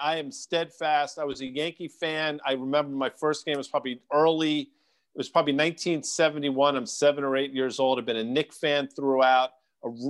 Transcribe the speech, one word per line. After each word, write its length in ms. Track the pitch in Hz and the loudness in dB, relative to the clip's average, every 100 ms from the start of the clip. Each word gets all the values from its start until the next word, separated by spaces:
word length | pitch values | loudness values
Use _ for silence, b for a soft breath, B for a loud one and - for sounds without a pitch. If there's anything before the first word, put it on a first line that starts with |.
I 160 | 147 160 | -2 -2
am 140 | 143 | -6
steadfast. 880 | - - 170 165 _ 160 151 143 - | -12 -4 -2 -2 _ 0 2 0 -4
I 40 | |
was 180 | 147 131 | -6 -6
a 40 | 131 | -8
Yankee 420 | 131 160 165 165 | -4 -6 -6 -14
fan. 540 | _ 165 156 156 147 | _ -4 -2 -2 -2
I 100 | 139 | -4
remember 420 | 135 131 147 147 135 | -4 0 0 0 -2
my 160 | 131 | -2
first 340 | - 156 151 - | 0 -2 -2 -2
game 120 | 143 | -4
was 100 | 131 | -2
probably 340 | 147 131 123 _ | -4 -4 -10 _
early. 500 | 147 160 160 156 151 | 4 4 4 0 0
It 580 | 139 _ _ _ _ - | -4 _ _ _ _ -8
was 100 | 127 | 0
probably 240 | 175 151 | 2 2
nineteen 480 | 139 160 165 180 160 | 2 0 0 -2 -2
seventy-one. 760 | - - 160 151 143 135 143 135 | -2 2 2 2 -4 2 2 2
I'm 120 | 117 | -4
seven 360 | - 147 143 | 2 2 2
or 140 | 139 135 | 0 0
eight 160 | 139 | -2
years 260 | 135 131 120 | -2 -4 0
old. 200 | 131 127 | 0 0
I've 80 | 120 | -2
been 100 | 113 | -4
a 60 | |
Knick 300 | 113 135 151 | 0 -2 -2
fan 340 | - 156 143 139 | -4 0 0 -2
throughout, 640 | - 139 131 131 127 131 _ _ _ | -4 0 4 6 4 2 _ _ _
a 40 | 123 | -12
r-, 60 | 117 | -8